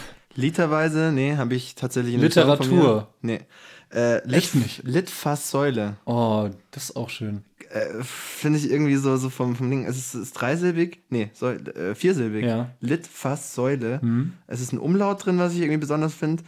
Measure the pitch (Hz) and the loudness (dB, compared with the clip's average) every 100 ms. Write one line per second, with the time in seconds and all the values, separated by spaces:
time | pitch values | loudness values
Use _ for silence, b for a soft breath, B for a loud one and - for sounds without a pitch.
0 | B B B - 135 165 165 156 160 156 | B B B -2 -2 2 2 2 2 2
1 | 160 139 135 147 120 123 123 - 127 127 | 2 2 2 0 0 -2 -4 -6 -4 0
2 | 123 120 156 170 131 143 131 180 143 107 | 0 4 4 6 6 6 4 6 6 4
3 | 104 _ 113 113 - B B B B 117 | 0 _ -4 -4 -6 B B B B 0
4 | 120 117 123 139 180 139 107 - 131 143 | 2 2 2 2 2 0 0 -4 -2 -2
5 | 180 - 151 143 - 139 143 120 104 101 | -2 -4 -2 -2 -2 0 0 0 -2 -6
6 | - 120 113 107 104 98 _ - - 131 | -4 0 2 2 0 -6 _ -14 -10 -8
7 | 117 - 110 101 - _ - 107 101 107 | -8 -6 -6 -8 -10 _ -10 -6 -4 -6
8 | 127 - - - 151 151 147 143 151 139 | -8 -10 -12 -4 0 2 2 2 4 2
9 | 139 131 131 - 123 123 127 135 107 131 | 2 0 -2 -2 -2 0 0 -2 -2 -6
10 | 131 120 - - 120 165 180 165 175 - | -8 -8 -10 -4 -2 0 0 2 0 -2
11 | _ 120 104 - 127 110 - - 87 107 | _ -4 -4 -4 -4 -4 -8 -6 -6 0
12 | 180 175 113 107 117 113 120 - 123 160 | 2 2 0 0 0 0 -2 -6 -2 -2
13 | - - 131 151 - - 127 143 117 135 | -4 -8 -4 -4 -6 -2 0 0 -2 -2
14 | 117 117 160 - - 120 123 - 151 190 | 0 0 -2 -6 -10 -8 -4 -4 0 2
15 | 202 196 - 180 180 175 160 151 143 151 | 2 -2 0 0 0 0 0 0 0 -2
16 | 156 156 156 165 | -2 -2 -2 -4